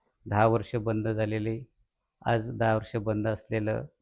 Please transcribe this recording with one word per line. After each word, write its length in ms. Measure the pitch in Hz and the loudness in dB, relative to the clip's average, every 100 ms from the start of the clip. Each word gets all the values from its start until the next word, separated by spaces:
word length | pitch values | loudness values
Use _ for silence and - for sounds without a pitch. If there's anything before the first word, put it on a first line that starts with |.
| _ _ - | _ _ -2
दहा 200 | 104 113 | 4 6
वर्ष 300 | 113 107 120 | 4 0 -4
बंद 320 | 110 110 110 | -2 -2 0
झालेले, 520 | 107 107 107 107 113 127 _ _ _ _ _ - | -2 -2 -2 -4 -6 -8 _ _ _ _ _ 0
आज 240 | 117 113 | 0 0
दहा 240 | 113 113 | 0 2
वर्ष 220 | 110 107 117 | 2 0 -4
बंद 320 | 107 107 107 | -2 0 0
असलेलं 560 | 110 - 113 107 113 143 _ | -2 -2 -2 0 -2 -4 _